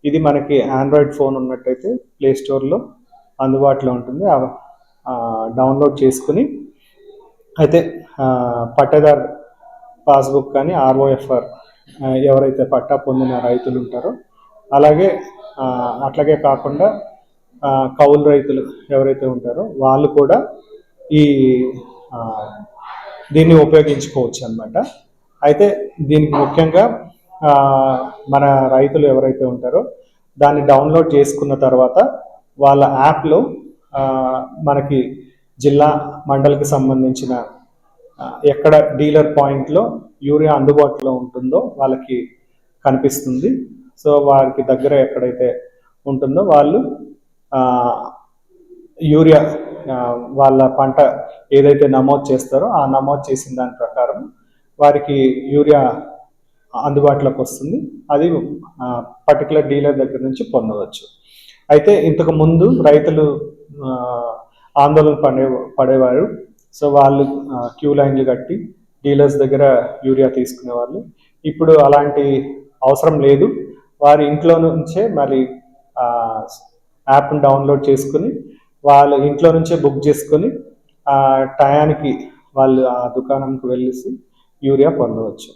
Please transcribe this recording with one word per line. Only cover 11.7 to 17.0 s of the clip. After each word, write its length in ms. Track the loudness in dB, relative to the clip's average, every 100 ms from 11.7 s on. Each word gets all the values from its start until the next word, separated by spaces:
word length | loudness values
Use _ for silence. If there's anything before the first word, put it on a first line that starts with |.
| _ _ -10
ఆ, 40 | -6
ఎవరైతే 560 | 0 2 2 2 -2
పట్టా 320 | -2 -2 -2 -4
పొందిన 420 | -2 -4 -2 -4
రైతులు 400 | -2 -4 -4 -8
ఉంటారో, 380 | -8 -8 -10 -12 _ _ _ _ _
అలాగే, 460 | 2 4 4 0 -2 -10 -20 -20 -10
ఆ, 60 | -6 -6 -6 -6
అట్లాగే 320 | -6 -2 0 2
కాకుండా, 680 | 0 -2 -4 -2 -2 -2